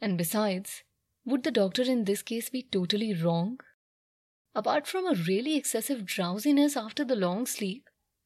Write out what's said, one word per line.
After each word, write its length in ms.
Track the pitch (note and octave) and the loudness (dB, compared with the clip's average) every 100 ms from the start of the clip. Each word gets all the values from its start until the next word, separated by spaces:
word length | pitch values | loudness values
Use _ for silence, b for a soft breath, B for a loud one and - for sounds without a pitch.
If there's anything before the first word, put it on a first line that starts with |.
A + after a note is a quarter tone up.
And 180 | G3+ F3 | -2 0
besides, 640 | E3+ G#3+ G#3+ F#3 G3 - - _ _ _ | 0 0 0 0 -4 -14 -18 _ _ _
would 180 | A#3+ C4 | -2 0
the 80 | D4+ | 2
doctor 320 | B3 F#3+ G#3+ | 2 2 2
in 220 | B3+ B3 | 2 2
this 180 | G3 G3+ | 2 -2
case 280 | - A#3 A3+ | -2 -6 -4
be 120 | C4 | -8
totally 520 | - G3 F3+ G#3 A3 | -4 -2 0 0 0
wrong? 460 | F3+ E3 E3 F#3 C4 - _ _ _ _ _ _ _ _ | 0 2 2 0 -4 -14 _ _ _ _ _ _ _ _
Apart 320 | - G#3 D4+ C#4+ | -4 0 0 0
from 200 | F#4 F#4 | -2 0
a 120 | G#3 E3 | 0 2
really 300 | G3 C4+ D#4 | 0 0 -2
excessive 480 | - A3+ A3 C4 | 0 -2 -2 -4
drowsiness 720 | F#3 - F3 G3 D4 C#4+ D4 C#4 | -4 -4 -2 0 4 6 6 2
after 260 | A3 - | -4 -4
the 120 | C4+ A#3 | -2 2
long 300 | F#3 F#3 B3 | 2 0 -4
sleep, 420 | - G3 A3+ - _ _ _ | -4 -4 -6 -12 _ _ _